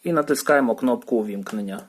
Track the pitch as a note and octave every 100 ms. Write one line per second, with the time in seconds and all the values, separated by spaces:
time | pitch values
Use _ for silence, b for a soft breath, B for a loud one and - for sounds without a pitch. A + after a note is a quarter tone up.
0 | - E3 D3 C#3 - D3 C3 A2+ B2+ A#2
1 | - A#2+ G#2+ G2+ G2 G#2+ G2+ F#2+